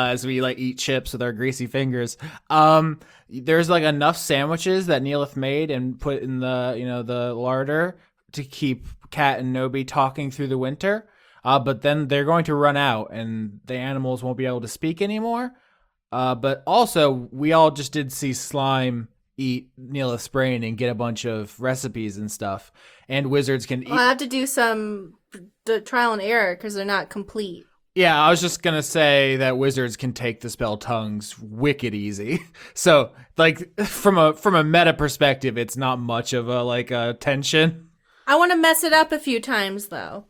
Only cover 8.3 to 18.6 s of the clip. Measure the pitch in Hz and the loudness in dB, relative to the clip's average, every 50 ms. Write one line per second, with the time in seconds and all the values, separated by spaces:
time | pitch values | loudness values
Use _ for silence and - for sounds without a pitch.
8.3 | - 147 135 - - - 151 135 127 123 - - - - _ - - 156 147 139 | -12 -12 -12 -12 -8 -4 -2 -2 -2 -2 -6 -16 -18 -18 _ -12 -4 0 0 0
9.3 | 131 113 127 127 127 127 131 131 123 135 131 131 - 147 135 135 135 156 143 135 | 0 0 -4 -4 -4 -4 -4 -4 -4 -4 -6 -4 0 0 0 0 -2 -6 -8 -8
10.3 | 135 - 143 131 135 131 127 131 147 - - 196 208 220 - _ _ _ _ _ | -6 -6 -4 -4 -2 -2 -2 -4 -6 -4 -2 -2 -4 -4 -6 _ _ _ _ _
11.3 | _ _ - 123 135 139 120 135 131 107 - 143 147 156 151 131 143 143 143 147 | _ _ 0 2 2 2 2 0 -4 0 0 0 2 2 0 0 0 0 2 2
12.3 | 165 170 160 160 151 143 147 147 143 143 143 135 117 110 107 - - 113 113 113 | 2 2 2 2 0 4 4 4 4 4 2 2 2 0 -2 -6 -8 -8 -6 -6
13.3 | 113 110 110 104 101 104 _ - 127 127 127 135 135 135 131 127 127 123 123 127 | -6 -6 -6 -8 -10 -14 _ -8 -8 -6 -4 -4 -4 -4 -2 -2 -4 -4 -4 -6
14.3 | 127 - 131 127 127 123 117 110 - - - 160 165 - 202 202 214 214 220 233 | -4 -2 -2 -2 -2 -4 -6 -8 -10 -6 -4 -4 -2 -2 -2 -2 -2 -4 -4 -4
15.3 | 233 240 247 254 254 _ _ _ _ _ _ _ _ _ _ - - 127 131 127 | -4 -4 -6 -8 -10 _ _ _ _ _ _ _ _ _ _ -8 -4 -2 -2 -2
16.3 | 127 120 123 135 135 - - 135 180 233 240 - - 170 151 143 135 123 120 - | -2 -2 -2 -4 -4 -4 -2 0 2 2 2 4 4 4 4 4 2 0 -6 -10
17.3 | - 131 147 151 160 160 160 156 151 147 139 - - 151 143 131 - - 147 135 | -8 -4 0 4 6 6 6 6 4 0 -8 -6 -4 -4 -6 -4 -6 -6 -4 -4
18.3 | 127 127 - - - 143 | -4 -4 -8 -6 -4 -2